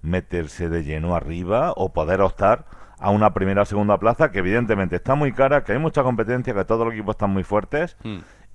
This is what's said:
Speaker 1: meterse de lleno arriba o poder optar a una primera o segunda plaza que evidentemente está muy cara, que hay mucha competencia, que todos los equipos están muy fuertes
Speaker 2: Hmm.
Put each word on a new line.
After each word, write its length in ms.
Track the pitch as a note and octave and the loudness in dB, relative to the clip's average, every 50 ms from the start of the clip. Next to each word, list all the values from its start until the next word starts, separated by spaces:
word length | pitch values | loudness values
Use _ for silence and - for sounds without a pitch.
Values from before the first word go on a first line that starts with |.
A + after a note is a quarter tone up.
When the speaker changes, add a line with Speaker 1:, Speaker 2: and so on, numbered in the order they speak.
Speaker 1:
meterse 680 | - D#2+ F2 F2+ - - F2+ E2+ D#2+ C#2+ - - F2 E2 | -6 -2 -2 -2 -2 -4 -4 -4 -4 -6 -6 -6 -4 -4
de 140 | E2 E2+ D2+ | -2 -4 -4
lleno 320 | C#2+ D#2 D2+ D#2+ F2 F2 | -4 -6 -4 -2 -2 -2
arriba 580 | E2 D2+ D2+ E2 F2 F2+ F2+ G#2+ B2 D#3 F3 - | -2 -4 -6 -8 -6 -4 -2 0 0 0 -2 -2
o 160 | - - - | -2 -4 -4
poder 300 | - E2+ D#2 D#2 F#2+ F#2+ | -2 -2 0 0 2 2
optar 440 | G2 F#2 - - G2 G2+ A#2+ - - - - - - - - - | 2 2 2 2 4 4 4 2 -2 -10 -18 -20 -20 -20 -12 -4
a 100 | - G2+ | 0 2
una 240 | G2+ G#2 G#2+ G#2 - | 4 4 4 4 2
primera 300 | G2 F#2+ G2 G2 G2+ G2+ | 2 0 2 2 2 2
o 20 | |
segunda 320 | - G#2 G#2 G#2 G#2 G2+ | 2 2 0 2 2 2
plaza 340 | E2+ G2+ A2+ B2 - D#3 C3 | 4 4 2 2 2 2 0
que 80 | F2+ G2 | 0 0
evidentemente 560 | F#2+ F#2 G#2 A#2+ A#2+ G#2+ A2 G2 F#2+ E2+ F2 | 0 2 0 0 2 2 0 0 0 -2 -2
está 180 | F2 - B2 C3+ | -4 0 0 0
muy 180 | D3 D3+ C3+ G#2 | 2 0 0 2
cara, 300 | - C3+ C3+ D3 C#3+ - | 2 2 4 4 2 0
que 100 | - G#2 | 0 -2
hay 60 | C3+ | 0
mucha 240 | D#3+ D#3+ - D3+ B2+ | 0 0 0 0 0
competencia, 500 | B2+ A#2+ G#2+ A2 A2 B2 B2+ B2 C3 G#2+ | 0 0 0 0 0 -2 -2 -2 -2 -2
que 100 | G2 F2+ | -2 0
todos 200 | - A2+ A2+ A#2 | 0 0 0 0
los 80 | A2+ A2+ | -2 -2
equipos 220 | G#2+ G#2 G#2 G#2 | -4 -4 -4 -2
están 160 | - G#2 G2 | 0 0 0
muy 120 | G2 G2 F2 | 0 0 0
fuertes 540 | - G#2 G#2 G2+ - - D3+ F3 E3+ - - - | 0 0 -2 0 0 -2 -2 -2 -4 -6 -10 -10
Speaker 2:
Hmm. 160 | A2+ G2+ E2+ - - - - - - | -10 -10 -10 -12 -18 -20 -20 -20 -18